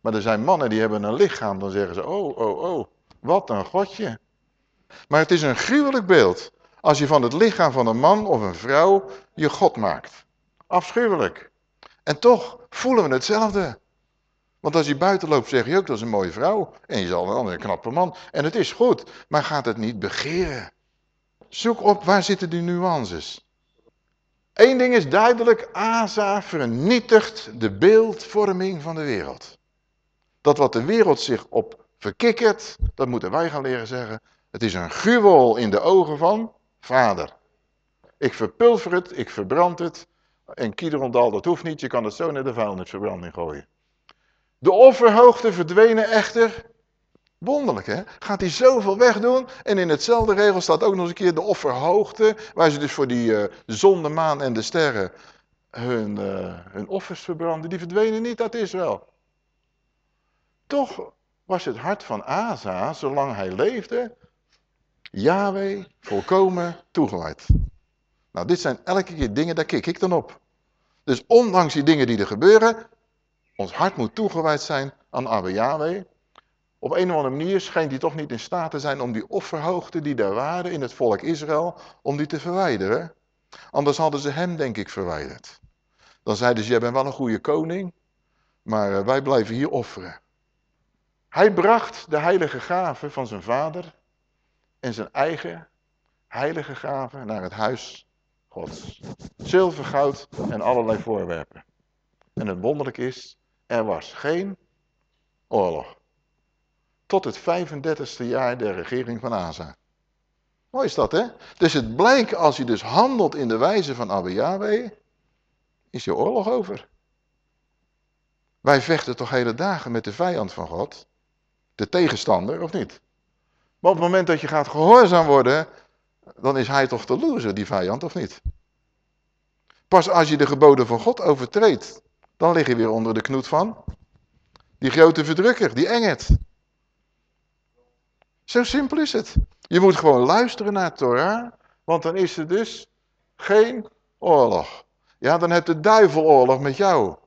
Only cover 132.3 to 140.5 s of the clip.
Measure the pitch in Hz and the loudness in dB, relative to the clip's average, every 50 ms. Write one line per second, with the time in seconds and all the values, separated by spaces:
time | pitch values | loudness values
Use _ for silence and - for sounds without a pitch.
132.3 | _ _ - 170 175 165 147 123 123 117 113 110 110 113 113 113 110 110 - - | _ _ 0 2 2 2 2 0 0 0 0 0 0 -2 -2 -2 -2 -4 -4 -4
133.3 | 135 135 127 - - 151 185 226 226 - - - - _ _ _ _ _ _ _ | -6 -6 -4 -2 -2 0 0 -2 -6 -12 -14 -16 -16 _ _ _ _ _ _ _
134.3 | _ _ _ _ _ - _ _ _ _ - 131 120 151 160 165 160 165 151 147 | _ _ _ _ _ -20 _ _ _ _ -4 -2 6 8 8 8 8 4 -2 -2
135.3 | 160 160 185 233 240 - 220 143 113 120 160 - 233 240 233 202 147 - - - | -2 2 2 2 2 2 0 -2 0 0 0 0 0 0 2 0 0 -2 2 2
136.3 | - - - _ _ _ _ _ _ _ _ _ _ _ _ _ _ _ _ _ | 2 2 2 _ _ _ _ _ _ _ _ _ _ _ _ _ _ _ _ _
137.3 | _ _ _ _ _ _ _ _ _ _ _ _ _ _ _ _ _ _ _ _ | _ _ _ _ _ _ _ _ _ _ _ _ _ _ _ _ _ _ _ _
138.3 | _ _ _ - - 240 247 226 - 294 285 262 - 311 302 - - - - - | _ _ _ -2 0 0 0 0 -2 -2 -2 0 -2 -2 -2 -2 -2 -6 -6 -2
139.3 | - - - - _ _ _ - 165 175 185 196 180 - - 156 139 123 123 131 | -2 -2 -2 -2 _ _ _ 0 2 6 6 6 4 6 6 4 6 6 4 4
140.3 | 170 220 247 233 | 4 2 2 0